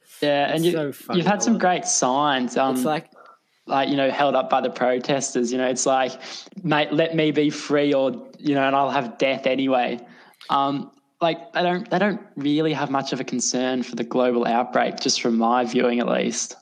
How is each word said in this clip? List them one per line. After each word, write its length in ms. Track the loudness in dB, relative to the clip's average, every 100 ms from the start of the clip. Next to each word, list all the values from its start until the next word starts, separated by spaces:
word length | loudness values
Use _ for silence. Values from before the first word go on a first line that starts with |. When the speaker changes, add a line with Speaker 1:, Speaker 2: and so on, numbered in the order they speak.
| _ -4
Speaker 1:
Yeah, 240 | 0 0 0
Speaker 2:
It's 80 | 0
Speaker 1:
and 100 | 0
you, 60 |
Speaker 2:
so 200 | 0 -4
funny, 280 | -8 -4 0
Speaker 1:
you've 80 | 0
had 120 | 0
Speaker 2:
I 40 |
Speaker 1:
some 100 | 2
Speaker 2:
love 80 | 2
it. 40 | 2
Speaker 1:
great 200 | 0 -2
signs, 720 | 0 0 2 2 0 0 0
um, 180 | 0 0
Speaker 2:
It's 100 | -2
like 240 | -2 -6 -20 -20 -20 _ _ -4
Speaker 1:
like, 220 | -2 0
you 60 | 2
know, 160 | 0
held 240 | 2 2 2
up 120 | 2
by 100 | 0
the 80 | 0
protesters, 840 | 0 0 0 0 -2 0 -2 0
you 60 | 0
know, 100 | 0
it's 200 | 0 2
like, 240 | 2 0 -4 -14 -16 -16 -8
"Mate, 300 | 0 0 2
let 220 | 0 2 2
me 160 | 2
be 180 | 2 0
free 440 | -2 0 2 2 2
or, 160 | 2 -2 -10 -6
you 160 | -2
know, 80 | 2
and 140 | 2 2
I'll 160 | 2
have 260 | 0 -4 -2
death 300 | 0 0 0
anyway." 520 | 0 2 2 0 -4 -12 -20 -20 _ -2
Um, 400 | 0 0 -2 -8 _ _ _
like, 320 | -2 -2 -6
they 100 | -2
don't, 260 | 0 -2 -2
they 80 | 0
don't 240 | 0 -2 -8 -4
really 380 | 0 0 0
have 180 | -2 -2
much 200 | -2 -2
of 60 | -6
a 40 |
concern 580 | -4 -4 -2 -2 -2 -2
for 140 | -4 -2
the 80 |
global 420 | 0 2 4 2 2
outbreak, 540 | 0 0 0 0 -2
just 200 | -2 0
from 160 | 0 2
my 260 | 2 2 2
viewing 340 | 2 2 2
at 80 | 0
least. 480 | 0 -2 -4 -8 -12